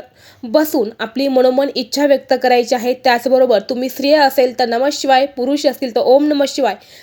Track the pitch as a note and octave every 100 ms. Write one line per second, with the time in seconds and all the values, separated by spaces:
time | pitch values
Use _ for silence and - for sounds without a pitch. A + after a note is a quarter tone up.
0 | - _ - _ A#3+ C#4+ D#4 D4 G#3 -
1 | A3+ B3 C#4 B3+ B3+ B3+ C#4 B3+ A#3 C4+
2 | C#4+ C4+ C4+ B3+ C4 B3 A#3 B3 A#3+ B3
3 | B3+ A#3+ B3 B3+ B3+ G#3+ - B3 B3+ -
4 | C#4 D4+ C#4 C#4 B3+ A#3 A#3+ A#3 C#4 C#4+
5 | C4+ C4 C#4 C4 B3 C#4+ D4 B3 B3+ A3+
6 | G#3+ C4+ D4 D4 C#4 - A#3+ F#3+ _ -